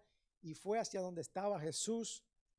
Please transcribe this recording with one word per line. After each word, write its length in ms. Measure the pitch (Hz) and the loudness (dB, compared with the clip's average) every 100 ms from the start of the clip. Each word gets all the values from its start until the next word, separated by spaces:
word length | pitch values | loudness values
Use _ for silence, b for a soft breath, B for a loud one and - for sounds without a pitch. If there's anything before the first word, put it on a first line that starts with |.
| b b b _ | b b b _
y 120 | 165 | -12
fue 260 | 151 190 226 | -6 0 2
hacia 220 | 214 196 | 2 0
donde 200 | 180 170 | -2 -2
estaba 380 | 147 185 202 190 | -4 0 2 2
Jesús, 640 | 156 - - 233 220 - _ _ _ | 0 0 0 0 0 -6 _ _ _